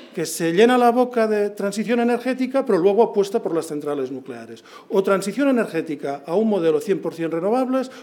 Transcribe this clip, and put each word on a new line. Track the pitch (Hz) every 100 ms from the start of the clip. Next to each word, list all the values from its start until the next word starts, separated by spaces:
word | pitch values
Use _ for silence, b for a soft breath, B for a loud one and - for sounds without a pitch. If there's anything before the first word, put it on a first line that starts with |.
| -
que | - 160
se | - 165
llena | 170 233 254
la | 240
boca | 240 247 233 220
de | 214 208
transición | 208 196 202 196 240
energética, | 240 240 247 254 254 269 262
pero | 190
luego | 185 202
apuesta | 220 202 196 226
por | 196 165
las | 156
centrales | 147 147 143 131
nucleares. | 135 131 120 113 113 B B B
O | 190
transición | 196 196 202 202 285
energética | 247 175 160 156 143 147 143 -
a | 175
un | 226
modelo | 196 165 151
cien | 170 170
por | 165
cien | 156 165
renovables | 165 185 247 254 262 254 B